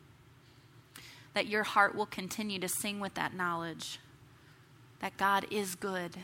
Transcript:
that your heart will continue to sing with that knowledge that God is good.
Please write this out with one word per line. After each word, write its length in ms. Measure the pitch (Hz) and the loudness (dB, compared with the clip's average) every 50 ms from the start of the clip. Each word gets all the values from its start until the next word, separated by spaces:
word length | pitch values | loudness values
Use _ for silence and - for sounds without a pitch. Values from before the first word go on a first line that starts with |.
| - - - - - - - - - - - - - - - - - - - - - - - - - - - | -20 -20 -20 -20 -20 -20 -20 -20 -20 -20 -20 -20 -20 -20 -20 -20 -20 -20 -20 -18 -18 -18 -20 -20 -12 -4 -2
that 120 | 202 196 | 0 0
your 160 | 208 208 214 | 2 2 2
heart 320 | 208 - - 214 202 - - | 2 4 6 6 6 6 6
will 120 | - 214 | 2 -2
continue 520 | - - - 185 180 - - 214 208 196 185 | -2 -4 -6 -6 -4 -4 -4 -4 -4 -2 -2
to 100 | 180 180 | -2 -2
sing 300 | - - - 208 202 202 | -2 -2 -2 -4 -4 -4
with 160 | 202 190 - | -4 -4 -2
that 180 | 185 - - | -2 -2 -2
knowledge 680 | - 185 180 175 170 165 165 165 160 - - - - - - - - - - - - - - - - - - - - - - - - - | -2 0 0 0 0 0 -2 -6 -6 -8 -8 -10 -10 -12 -14 -18 -20 -20 -20 -20 -20 -20 -20 -20 -20 -20 -20 -20 -20 -20 -20 -20 -12 -8
that 160 | 202 190 - | -8 -6 0
God 300 | - 196 196 202 196 196 - | 2 4 6 6 4 4 2
is 260 | - 214 202 185 180 | -2 -2 -2 -2 -4
good. 400 | 170 - 202 190 180 175 170 170 185 | -4 -4 -2 -2 -2 -4 -4 -8 -10